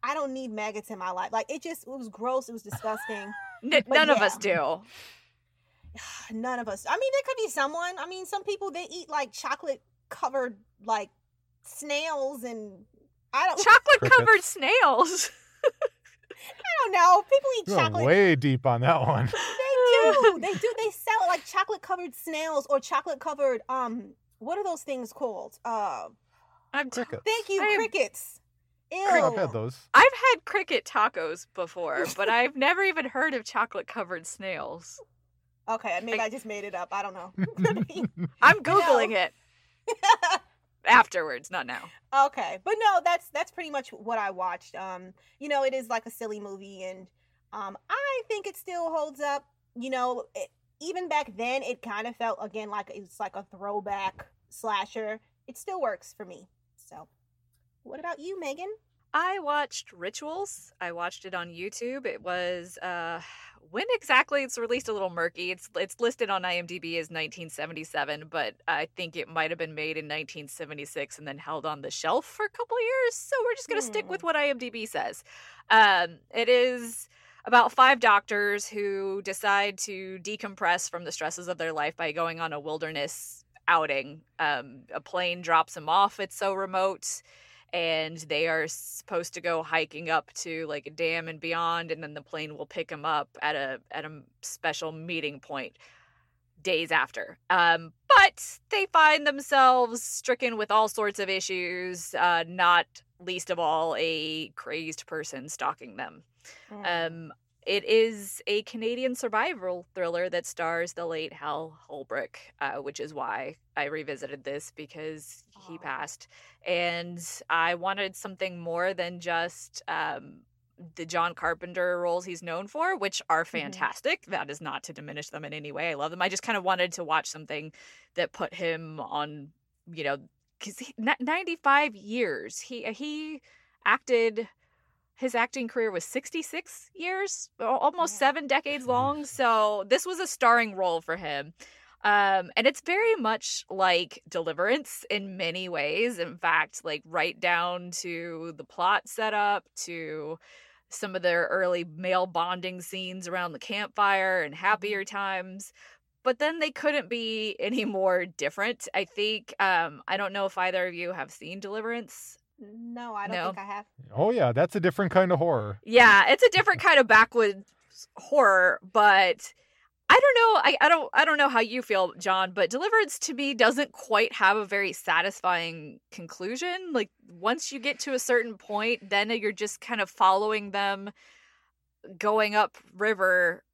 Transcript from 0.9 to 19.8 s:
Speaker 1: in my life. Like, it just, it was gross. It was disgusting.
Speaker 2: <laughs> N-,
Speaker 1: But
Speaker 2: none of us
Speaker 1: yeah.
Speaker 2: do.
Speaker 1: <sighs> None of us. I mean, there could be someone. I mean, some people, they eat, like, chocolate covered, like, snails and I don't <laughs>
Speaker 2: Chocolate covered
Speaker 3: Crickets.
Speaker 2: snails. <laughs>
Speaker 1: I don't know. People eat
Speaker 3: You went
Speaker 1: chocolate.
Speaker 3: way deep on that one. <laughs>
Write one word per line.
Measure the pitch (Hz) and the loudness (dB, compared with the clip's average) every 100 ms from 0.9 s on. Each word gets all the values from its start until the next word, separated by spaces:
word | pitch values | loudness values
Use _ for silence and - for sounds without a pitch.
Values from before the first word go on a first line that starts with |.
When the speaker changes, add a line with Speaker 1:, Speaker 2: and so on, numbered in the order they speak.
Speaker 1:
in | 214 | -8
my | 180 | -6
life. | 185 196 | -4 -2
Like, | 220 226 | -2 -2
it | 294 | -6
just, | 339 330 - | -8 -10 -12
it | |
was | 269 233 | -12 -12
gross. | 196 233 262 254 | -6 -2 -2 -4
It | |
was | 233 | -14
disgusting. | 208 - 220 214 - 214 202 - - | -12 -8 -6 -6 -6 -8 -8 -12 -14
Speaker 2:
<laughs> | - | -10
N-, | 240 | 2
Speaker 1:
But | 302 220 | 2 4
Speaker 2:
none | 277 311 | 4 6
of | 262 | 6
us | 208 214 | 4 2
Speaker 1:
yeah. | 202 170 143 165 208 - - - _ _ _ _ _ _ - - - - - | 0 2 2 -2 -6 -20 -20 -20 _ _ _ _ _ _ -20 -18 -14 -14 -10
Speaker 2:
do. | |
Speaker 1:
<sighs> | 220 | -6
None | 240 247 | -4 -4
of | 226 | -4
us. | 196 - | -8 -2
I | 339 | 0
mean, | 539 | 2
there | 539 539 | 0 -2
could | 523 | -2
be | 440 | -2
someone. | 269 277 320 349 370 | 0 -2 0 -6 -6
I | 330 | -10
mean, | 370 370 | -10 -8
some | 403 | -8
people, | 381 392 392 | -6 -6 -6
they | 311 359 | -8 -10
eat, | 339 339 | -12 -6
like, | 302 262 | -4 -4
chocolate | - 269 277 330 262 _ _ _ | -6 -6 -6 -4 -6 _ _ _
covered, | - - 269 247 202 _ _ 208 | -2 2 2 0 -6 _ _ -2
like, | 220 202 _ _ _ _ _ | -2 -2 _ _ _ _ _
snails | - - 294 285 320 302 269 277 | -20 -14 -2 -2 0 -2 -2 -4
and | 240 226 214 185 208 _ _ _ _ | -10 -10 -12 -16 -20 _ _ _ _
I | 262 359 | 0 2
don't | 320 | 4
<laughs> | |
Speaker 2:
Chocolate | 403 466 - 554 - | 10 10 10 6 10
covered | 508 466 | 8 10
Speaker 3:
Crickets. | 427 - | 6 6
Speaker 2:
snails. | - 269 466 370 233 320 359 - - _ | -2 2 6 6 6 4 2 -4 -6 _
<laughs> | _ 554 | _ 0
Speaker 1:
I | - - _ _ _ _ - - - 762 659 | 0 -6 _ _ _ _ -20 -18 -12 -4 0
don't | 494 | 2
know. | 381 349 359 | 6 8 8
People | - 539 554 494 | 8 4 4 -2
eat | 359 | 0
Speaker 3:
You | 190 | 2
went | 123 | 2
Speaker 1:
chocolate. | 104 127 | 2 4
Speaker 3:
way | 180 196 151 | 6 6 6
deep | 143 127 131 | 4 2 2
on | 120 | 2
that | 127 160 | 4 4
one. | 120 135 120 539 | 4 2 0 -2
<laughs> | - 480 523 523 | -6 -4 0 4